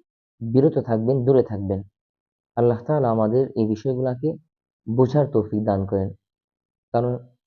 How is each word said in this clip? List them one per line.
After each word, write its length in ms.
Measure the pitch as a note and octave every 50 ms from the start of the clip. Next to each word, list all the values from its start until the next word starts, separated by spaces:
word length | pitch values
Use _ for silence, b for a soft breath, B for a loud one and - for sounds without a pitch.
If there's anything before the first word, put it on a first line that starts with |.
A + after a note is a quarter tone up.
| _ _ _ _ _ _ _ -
বিরত 360 | A#2 A2+ A#2 C3 C#3+ D#3+ - C3+
থাকবেন, 380 | A2+ A#2+ A2+ A2 A2+ - C#3 C3+ A#2+
দূরে 180 | C3 C#3 B2+
থাকবেন। 380 | A#2 - G#2 G2 G2+ F#2+ G2 G2 G2 - _ _ _ _ _ _ _ _ _ _ _ _ _
আল্লাহ 240 | A#2+ A#2+ A#2+ A#2+ A2+ -
তাআলা 240 | - D3+ D3 C3 A#2
আমাদের 340 | A2+ A2 A2 G#2+ A#2 C3 C3+ - -
এই 100 | A2+ A2
বিষয়গুলাকে 600 | G#2+ G#2+ G#2 - C3+ B2+ B2 C3 B2+ B2+ B2+ C#3+ D#3 D#3+ D3+ _ _ _ _ _ _ _ _ _
বোঝার 400 | A2 A2+ B2 C3 B2 C3 D3+ C#3 -
তৌফিক 300 | - A2+ - - G#2+ G#2 G#2+
দান 160 | A2 G2+ G2 F#2+
করেন, 240 | F#2+ G2 G2 F#2+ G2 G2+ - _ _ _ _ _ _ _ _ _ _ _ _ _ _ -
কারণ 180 | A#2+ A#2+ B2 B2 B2 - - _ _ _